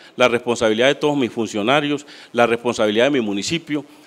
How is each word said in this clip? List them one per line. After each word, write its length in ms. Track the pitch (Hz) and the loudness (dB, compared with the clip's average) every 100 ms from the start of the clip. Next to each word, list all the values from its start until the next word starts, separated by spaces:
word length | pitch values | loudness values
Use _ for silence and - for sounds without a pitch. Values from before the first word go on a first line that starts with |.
| - - | -12 0
la 120 | 123 | 2
responsabilidad 580 | 117 120 117 113 110 127 | 2 -2 0 0 2 2
de 80 | |
todos 220 | 143 151 143 | 2 0 0
mis 160 | 120 | -2
funcionarios, 760 | 120 107 107 104 147 147 143 - - - | -2 -6 -4 0 0 0 -6 -8 -20 -8
la 140 | 117 117 | 0 2
responsabilidad 600 | 117 120 110 107 107 131 | 2 -2 0 0 2 2
de 40 | |
mi 100 | 143 | 2
municipio. 640 | 107 101 98 165 165 147 139 - | -2 -4 -4 -6 -4 -8 -8 -20